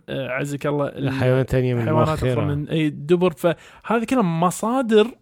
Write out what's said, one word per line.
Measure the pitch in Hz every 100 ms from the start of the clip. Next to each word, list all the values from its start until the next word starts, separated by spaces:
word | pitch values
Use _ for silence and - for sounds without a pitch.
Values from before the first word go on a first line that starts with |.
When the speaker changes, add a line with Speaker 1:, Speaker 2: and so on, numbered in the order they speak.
| -
Speaker 1:
آه، | 135 123
عزك | 131 143 143 147
الله، | 147 139
ال-، | - 135
Speaker 2:
الحيوانات | 135 127 131
الثانية | 127 131 127
من | 120
Speaker 1:
حيوانات | 110 117 120
أخرى | - 127
Speaker 2:
مؤخرة. | 123
Speaker 1:
من | 147 147 147
أي | 160 151
دبر، | 135 147 175 180
فهذه | - 175 151 - - - 233 226
كلها | 262
مصادر | 180 165 175 - 214 262 233 214 233 -